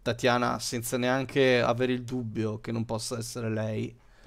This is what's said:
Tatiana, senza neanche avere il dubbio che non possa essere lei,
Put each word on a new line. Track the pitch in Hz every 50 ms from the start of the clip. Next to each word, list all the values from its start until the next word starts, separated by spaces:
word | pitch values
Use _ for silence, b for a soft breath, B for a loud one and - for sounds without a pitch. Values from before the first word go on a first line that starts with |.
Tatiana, | _ - 117 117 - 127 120 123 123 123 123 120
senza | - - - 120 117 - -
neanche | 123 123 123 127 135 135 127 - 143 135 131 127 123
avere | 120 120 120 117 127 123 127
il | 123 127
dubbio | 117 123 127 123 110 107 113 110 110 107 107
che | - - 117
non | 117 113
possa | 117 117 110 110 - 127 113
essere | 117 117 - 123 120 113
lei, | 110 110 107 110 110 110 113 123 - b b b b b b